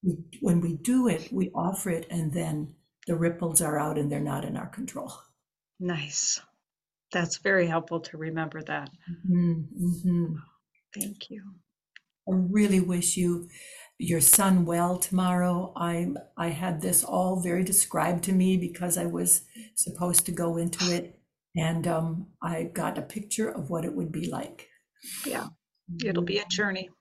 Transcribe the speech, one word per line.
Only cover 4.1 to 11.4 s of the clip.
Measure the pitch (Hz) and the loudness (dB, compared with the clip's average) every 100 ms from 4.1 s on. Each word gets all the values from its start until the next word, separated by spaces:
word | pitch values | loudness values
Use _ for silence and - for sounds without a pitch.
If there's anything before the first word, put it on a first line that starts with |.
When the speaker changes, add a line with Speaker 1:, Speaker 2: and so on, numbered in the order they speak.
Speaker 1:
they're | 143 | -2
not | 147 143 143 | -2 -4 -4
in | - | -8
our | - | -8
control. | - 262 277 262 - - _ _ _ _ _ | -10 -10 -8 -12 -14 -20 _ _ _ _ _
Speaker 2:
Nice. | 180 165 147 - - - - _ _ _ _ _ _ | -4 -4 -4 -4 -2 -4 -6 _ _ _ _ _ _
That's | 185 170 - | -2 -2 -2
very | 202 190 170 | 2 4 4
helpful | 165 165 165 | 0 -2 -6
to | 165 156 | -6 -10
remember | 160 160 160 151 | -6 -4 -6 -8
that. | 147 151 143 - - | -6 -6 -8 -16 -12
Speaker 1:
Mm-hmm, | 170 185 175 175 165 156 - 175 | -8 2 4 4 2 -4 -2 0
mm-hmm. | 170 180 175 165 156 - _ _ _ _ | 2 2 2 2 -2 -8 _ _ _ _
Speaker 2:
Thank | - 208 - - | -8 -8 -8 -14
you. | 214 | -16